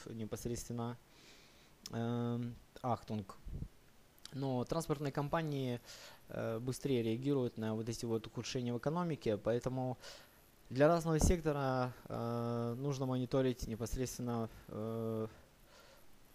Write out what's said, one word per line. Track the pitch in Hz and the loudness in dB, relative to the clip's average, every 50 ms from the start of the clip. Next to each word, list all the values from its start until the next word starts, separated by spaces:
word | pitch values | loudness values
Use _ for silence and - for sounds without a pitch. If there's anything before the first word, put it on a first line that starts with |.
| - | -10
непосредственно, | - 113 113 110 104 - 113 - 120 120 113 - - 120 120 117 120 120 - - - - - - - - - - - - - - - - - - - | -10 -8 -6 -6 -6 -4 -4 -4 -2 -4 -4 -4 -4 -4 -2 -2 -4 -4 -8 -12 -20 -20 -20 -20 -20 -20 -20 -20 -20 -20 -20 -20 -20 -20 -18 -12 -6
эм, | - 113 117 117 120 120 120 120 120 120 120 120 120 - - - - - | -2 -2 0 2 2 2 0 0 0 0 -2 -4 -6 -10 -14 -18 -12 -4
ахтунг. | - 127 113 - - - 113 107 101 - - - - - - - - - - - - - - - - - - - - - | -2 0 0 0 -2 -4 -4 -4 -4 -6 -10 -12 -10 -8 -6 -6 -6 -8 -10 -16 -20 -20 -20 -20 -20 -20 -20 -18 -16 -10
Но | - 131 139 135 131 123 120 | -6 -4 -2 0 0 0 0
транспортные | - 160 165 156 - 151 - 151 139 | 0 0 -2 0 0 -2 0 -2 -2
компании, | 131 151 143 143 - 170 160 151 143 139 131 127 120 120 - - - - - - - - - - | -2 -2 -2 0 0 0 0 0 0 0 0 0 -2 -2 -4 -10 -16 -16 -16 -16 -18 -18 -14 -8
э, | - 117 117 113 113 113 | -6 -4 -2 -2 -2 -2
быстрее | 123 131 127 - - 143 135 120 113 | -2 -2 -4 -2 0 2 4 4 4
реагируют | 113 113 123 131 143 143 135 123 117 - - | 4 2 2 2 2 2 2 2 0 -2 -2
на | 110 110 110 | -2 0 0
вот | 110 113 117 | 0 0 -2
эти | 113 - - | -4 -2 0
вот | 117 113 113 107 - | 0 0 0 0 -4
ухудшения | - 127 117 - - 131 123 120 120 | -8 -6 -6 -4 -2 -2 0 0 0
в | 120 | 0
экономике, | - 143 156 175 180 170 151 - - 117 107 101 | 0 0 0 2 0 0 0 0 2 2 2 2
поэтому | - 110 117 120 - 127 127 131 127 127 123 - - - - - - - - - - - - - - - | 2 2 2 2 2 0 0 0 0 -2 -2 -4 -8 -16 -16 -16 -18 -20 -20 -20 -20 -20 -20 -20 -12 -2
для | 117 127 143 156 | 4 6 8 8
разного | 170 170 160 165 160 151 | 8 6 4 4 4 6
сектора, | - - 185 170 156 160 147 143 139 131 131 127 127 127 120 - - | 8 6 6 6 4 2 2 2 2 2 2 2 2 0 -2 -6 -10
э, | - 113 117 117 117 117 120 117 120 120 117 117 120 117 123 | -6 -4 -2 -2 0 0 0 0 0 0 0 0 -2 -2 -2
нужно | 139 143 139 131 139 | -2 -2 0 0 0
мониторить | 127 127 127 127 120 - 135 131 131 123 - - - | 0 2 0 0 2 4 4 4 4 2 0 -2 -6
непосредственно, | 113 107 117 107 - 123 127 120 - - 123 120 120 117 113 110 - - - - | -4 -4 -4 -2 -2 -2 -2 -2 -2 -4 -2 -2 0 0 0 -2 -6 -10 -12 -10
э, | - 107 107 113 113 113 113 113 113 110 110 110 - - - - - - - - - - - - - - - - - - - - - | -6 -4 -4 -2 -2 -2 -2 0 0 0 -2 -4 -6 -12 -20 -20 -20 -20 -20 -20 -20 -20 -20 -20 -20 -20 -20 -20 -20 -20 -20 -20 -20